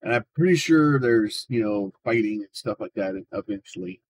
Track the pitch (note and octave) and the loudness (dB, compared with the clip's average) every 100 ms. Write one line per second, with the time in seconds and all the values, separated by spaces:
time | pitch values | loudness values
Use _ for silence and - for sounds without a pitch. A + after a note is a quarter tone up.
0 | - A#2 - - F3 E3+ - D#3+ D3+ C#3+ | -2 -4 -4 0 2 2 4 4 6 4
1 | B2 A#2 G#2+ - - A#2+ G#2+ G#2 G2 - | 4 4 2 -4 -4 -2 -2 -2 -4 -8
2 | - A#2 G#2+ G#2+ G2+ - - - F#2+ - | -2 0 0 -4 -10 -12 -8 -8 -8 -6
3 | F#2+ F#2+ F#2 - G2+ G2+ _ - F2+ F#2 | -6 -6 -10 -10 -8 -10 _ -12 -12 -12
4 | _ | _